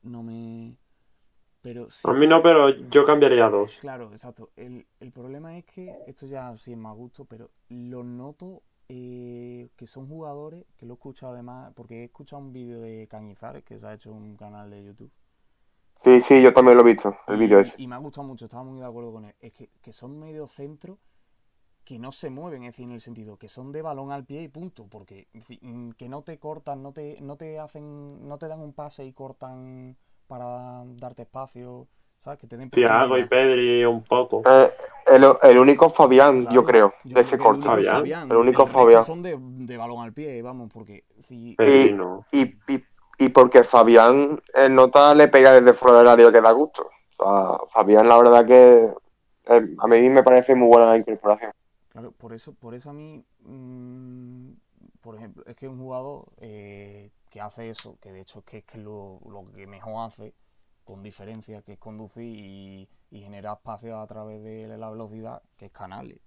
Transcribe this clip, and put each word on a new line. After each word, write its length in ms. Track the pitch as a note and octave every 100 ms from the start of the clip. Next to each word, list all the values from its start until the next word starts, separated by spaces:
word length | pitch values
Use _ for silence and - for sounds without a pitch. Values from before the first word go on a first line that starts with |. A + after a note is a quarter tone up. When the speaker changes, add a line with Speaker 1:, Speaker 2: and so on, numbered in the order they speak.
Speaker 1:
No 200 | - A#2+
me, 540 | A2+ A2+ A2+ A2+ A2+ B2 _ _ _ _ _ _ _ _
pero 280 | B2 A#2+ A2+
sí 120 | _ -
Speaker 2:
A 40 |
mí 80 | C3
Speaker 1:
que 60 | D3+
Speaker 2:
no, 160 | E3
pero 280 | E3 D#3+ C#3 C3+ B2+
yo 140 | C#3
cambiaría 440 | C#3+ D3+ C#3 B2+ A2+
dos. 300 | G2+ G#2 _
Speaker 1:
Claro, 300 | C#3+ C3 A2+
exacto. 380 | A2 B2 A#2 A2+ _
El, 300 | B2 B2 _ _
el 120 | C3
problema 440 | B2 B2 C#3 E3 E3+
es 80 |
que, 300 | E3+ - F#3 - -
esto 200 | C3+ C3+
ya 300 | C#3 B2+ A2+
sí 140 | _
es 60 | A#2
más 160 | A2
gusto, 300 | G#2+ B2 _
pero 260 | C3+ A2+ A#2+ _ _
lo 340 | B2 A#2+ B2
noto, 580 | B2 B2 C3+ D3+ F3+ F#3 _ _ _
eh, 840 | B2+ B2 B2 B2 A#2+ A#2+ B2 B2 _
que 100 | A#2
son 220 | - C3+
jugadores, 560 | D#3+ D#3 C#3+ D3+ E3 _ _
que 100 | A#2+
lo 80 |
he 20 | A#2+
escuchado 360 | C#3 C3 C3
además, 400 | B2 A#2+ B2+ C3
porque 280 | _ A#2 A#2
he 20 |
escuchado 380 | A#2+ _ C#3 C#3+
un 100 | C#3
vídeo 280 | B2+ B2 A#2
de 260 | A2+ A2 A2
Cañizares, 560 | G#2+ G#2+ G2 A#2 C3+
que 140 | _ G#2+
se 80 | G#2+
ha 80 |
hecho 180 | G#2+ A2+
un 240 | A2 G#2+ G2+
canal 340 | G#2+ G#2 G#2
de 140 | G2+
YouTube. 260 | G2+ G2+ A#2 _ _ _ _ _ _ _ _ _
Speaker 3:
Sí, 160 | - B2+
sí, 220 | B2 C3+
yo 100 | B2+
también 240 | B2+ B2+ B2
lo 80 |
he 80 | A#2+
visto, 240 | G#2 G2+ G2 -
el 100 | G#2
Speaker 1:
Y, 20 |
Speaker 3:
vídeo 200 | A2 G2+
ese. 140 | G2 -
Speaker 1:
y 80 | C3
me 60 | B2
ha 20 |
gustado 280 | D3 C#3+ C#3
mucho, 180 | B2+
estaba 180 | A#2 A#2+
muy 160 | C3 C3
de 60 | B2+
acuerdo 260 | A#2 A#2+
con 120 | A2
él. 100 | G#2+ _
Es 120 | A#2+
que, 180 | _ A#2+ _
que 100 | _
son 260 | A2 B2 D3
medio 260 | D#3 D#3 C#3+
centro 520 | _ C#3+ D3+ F3+ G3 _ _ _ _ _ _ _ _
que 140 | _ B2
no 100 | B2
se 200 | C3 D#3
mueven, 340 | C3 F3 C#3
es 60 | A#2+
decir, 120 | A#2
en 80 | B2
el 80 | A#2+
sentido 360 | - A#2 G#2+ G2+
que 100 | G#2+
son 220 | - C3
de 100 | D3
balón 300 | D#3+ C#3 C#3
al 140 | C#3
pie 180 | C3 C#3+
y 60 | E3
punto, 400 | C#3+ F3+ D3 G#2
porque, 400 | G#2+ G2 G2 _
en 100 | A2+
fin, 140 | A2 A#2+
mm, 300 | C3 A#2+ A#2+
que 160 | A#2 C3
no 140 | C#3
te 140 | C#3+ D3+
cortan, 440 | D3+ D3+ D3 C#3
no 100 | C#3
te, 280 | C#3 D3 D3+
no 140 | C#3 C#3+
te 240 | D#3+ D#3
hacen, 680 | D3+ D#3 D3 D3 C#3+ C#3+ C#3
no 100 | C#3+
te 100 | D#3+
dan 120 | D#3
un 120 | D3+
pase 320 | C#3 C#3+ -
y 80 | C3+
cortan 840 | B2+ C3+ C3 C3 B2+ C3 B2+ B2+ C3 _ _ _
para 560 | B2+ B2 B2 B2 B2
darte 380 | B2 B2 B2+ B2
espacio, 640 | A#2+ C3 C3+ B2 B2 B2 B2+ _ _ _
¿sabes? 220 | - D3
Que 80 | A2+
te 80 | A#2
den 140 | C3
Speaker 2:
Thiago 460 | A#2+ A#2 A2+ B2+ C3
y 60 |
Speaker 1:
profundidad. 40 | A#2+
Speaker 2:
Pedri 560 | B2+ C3 B2+ A#2+ A#2+
un 180 | A#2+ A#2
poco. 400 | A2+ B2 B2 A2 A2+
Speaker 3:
Eh, 200 | C3 C3 - - - -
el, 180 | C3 C3+ C3+
el 140 | C3 B2
único 280 | C3 C#3 E3
Fabián, 580 | - C#3+ B2+ C#3 C3+ A#2+
yo 140 | A#2+
Speaker 1:
Claro, 0 |
Speaker 3:
creo, 280 | A#2 A#2 G2+ -
Speaker 1:
yo 100 | C3
Speaker 3:
de 60 | B2
ese 160 | A#2+ B2
Speaker 1:
creo 0 |
que 200 | G#2+ G#2
el 40 |
Speaker 3:
corte. 60 | G2
Speaker 1:
único 20 |
Speaker 2:
Fabián. 240 | A2 G2 A2+
Speaker 1:
Fabián, 320 | D3 D3+ C3
Speaker 3:
El 40 | A#2
único 260 | A#2+ C3
Speaker 1:
el 60 | C3
resto 160 | B2+
Speaker 3:
Fabián. 200 | A#2+ A#2
Speaker 1:
son 180 | A#2 E3
de, 160 | F3+ D3
de 360 | B2+ B2+ B2 A#2+
balón 260 | A#2 A#2+
al 100 | A#2
pie, 300 | A2 D3+ B2
vamos, 260 | A#2+ B2+ A#2
porque 320 | A2+ G#2+ - _ _
si 320 | _ B2 A#2
Speaker 2:
Pedri 360 | A2 A#2+ C3+ B2+
Speaker 3:
Y, 20 |
Speaker 2:
no. 340 | G2+ F2+ F#2+ _
Speaker 3:
y, 100 | C#3+ C3+ _ -
y, 180 | C3+ _ _ _ _
y 100 | C3
porque 340 | B2+ B2+ B2+
Fabián, 800 | A#2+ B2 A2+ A#2 A2+ C3 C#3+ D3+ _
el 200 | - C3+
nota 400 | C3 B2+ C#3+ C#3+
le 140 | D3 D3
pega 240 | C#3 C3
desde 200 | C3 B2
fuera 260 | A#2+ B2+ A#2+
del 100 | A#2+
área 240 | A#2+ A#2
que 80 | A2+
da 100 | A2
gusto. 400 | A#2 D#3 - - _ _ _
O 60 |
sea, 440 | G2 G2 F#2+ F2+ -
Fabián, 380 | A2+ G2+ G#2+ A2+
la 80 | A#2
verdad 280 | A#2+ A#2+
que, 480 | A2+ B2+ B2 A#2+ A2+ - _ _ _ _ -
eh, 200 | A#2+ G#2+ D#2+
a 80 | A2
mí 220 | A#2 B2
me 140 | C3
parece 320 | B2+ B2+ B2 C3
muy 100 | A#2+
buena 200 | A#2 A#2
la 100 | A2+
incorporación. 560 | A2 G#2+ G#2 G#2+ A2+ - _ _ _
Speaker 1:
Claro, 240 | B2 A2+
por 220 | _ A#2
eso, 180 | A2+ -
por 220 | _ A#2+
eso 160 | B2 C#3+
a 20 |
mí, 320 | C#3+ D3+ D#3 _ _
mm, 1120 | _ C3 B2+ B2+ B2 B2+ B2+ B2+ B2 B2 B2+ _ _ _ _ _
por 160 | A2+ G#2+
ejemplo, 260 | G#2+ _ _
es 100 | A#2+
que 100 | C3+
un 120 | B2+
jugador, 480 | C3 B2+ C3 C#3+ _ _
eh, 720 | A2+ G#2+ G2+ G2+ G2+ G2+ G2+ _ _
que 100 | G#2
hace 300 | G#2 A2 A#2
eso, 260 | A2 A2 _
que 100 | G#2
de 80 | F#2+
hecho 200 | F#2+ A2+
es 40 |
que, 140 | _ A2
es 60 | _
que 100 | A#2
lo, 420 | G#2 G#2+ G2 F#2+ _
lo 240 | G2+ F#2+
que 120 | G2+ G2
mejor 400 | G2+ G2+ A2 A2+
hace, 280 | _ A2 _ _ _ _ _
con 180 | _ G2
diferencia, 600 | G2+ _ G2+ A2 A2 G#2+
que 100 | G2
es 40 | G2
conducir 440 | A2 G#2+ G#2+ A#2
y, 640 | A#2 A2 G2 G2 G2 F#2+ F#2+ _ _
y 100 | A2+
generar 340 | G2 G2+ G2+ G#2+
espacio 420 | - G#2 A#2 A2
a 80 | G#2+
través 360 | G#2+ G#2+ G#2+
de 320 | G#2+ A2 A2 A2
la 140 | A2
velocidad, 520 | A2 A2 G#2+ A2 B2 _ _
que 100 | G2
es 60 |
Canales. 480 | _ F#2+ G2 B1+ _